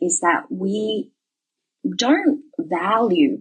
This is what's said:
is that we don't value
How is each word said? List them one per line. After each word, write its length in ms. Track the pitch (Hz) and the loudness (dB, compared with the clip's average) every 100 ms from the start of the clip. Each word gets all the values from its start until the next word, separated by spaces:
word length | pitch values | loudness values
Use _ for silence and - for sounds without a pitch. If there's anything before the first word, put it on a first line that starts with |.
is 200 | 175 - | -2 0
that 240 | 170 160 - | 0 0 -2
we 600 | 185 190 214 214 214 - _ _ _ _ _ _ _ 185 185 | -6 -4 -2 -4 -4 -8 _ _ _ _ _ _ _ -6 -2
don't 460 | 247 349 349 - - - | 2 2 2 -2 -4 -10
value 800 | 160 170 185 226 233 170 139 - | -6 -4 0 2 2 4 2 2